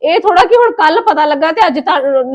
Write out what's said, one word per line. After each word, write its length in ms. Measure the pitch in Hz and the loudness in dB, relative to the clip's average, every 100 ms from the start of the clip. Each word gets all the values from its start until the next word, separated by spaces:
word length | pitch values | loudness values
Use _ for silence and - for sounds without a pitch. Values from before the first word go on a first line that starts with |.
ਇਹ 180 | 302 370 | -2 0
ਥੋੜਾ 240 | 381 359 | 2 2
ਕਿ 120 | 392 | 2
ਹੁਣ 160 | 466 466 | 2 2
ਕੱਲ 300 | - 311 359 | 0 0 0
ਪਤਾ 240 | 427 302 | 0 0
ਲੱਗਾ 260 | 302 285 320 | 0 0 -2
ਤੇ 160 | 330 370 | 0 0
ਅੱਜ 120 | 269 | -2
ਤਾਂ 200 | 381 349 269 269 254 | -2 -2 0 -2 -2